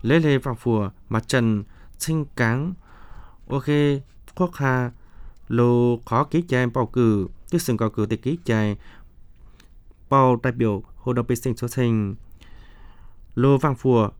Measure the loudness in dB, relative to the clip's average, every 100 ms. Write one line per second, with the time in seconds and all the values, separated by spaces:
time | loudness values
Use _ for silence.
0 | 4 4 4 2 0 -4 0 0 0 -8
1 | -4 -4 0 0 2 0 -4 -16 -20 -10
2 | -4 -4 -4 -2 0 0 -4 -8 -16 -20
3 | -20 -18 -18 -20 -6 -6 0 2 2 0
4 | -6 -20 -20 -4 -4 0 0 0 -2 -8
5 | -20 -18 -18 -18 -4 2 4 4 2 0
6 | -2 -2 0 -2 0 -2 0 -2 -2 2
7 | 2 2 -2 -8 -4 -2 0 0 -2 -2
8 | -2 -2 -4 -6 0 0 0 -4 -12 -20
9 | -20 -20 -20 -20 -20 -20 -20 -20 -20 -20
10 | 0 4 4 2 -2 0 0 -2 -6 -10
11 | -4 -2 -2 -2 -2 -6 -6 -2 0 0
12 | -2 -8 -16 -20 -20 -20 -20 -20 -20 -20
13 | -20 -20 -10 0 2 4 2 0 2 2
14 | 2 -4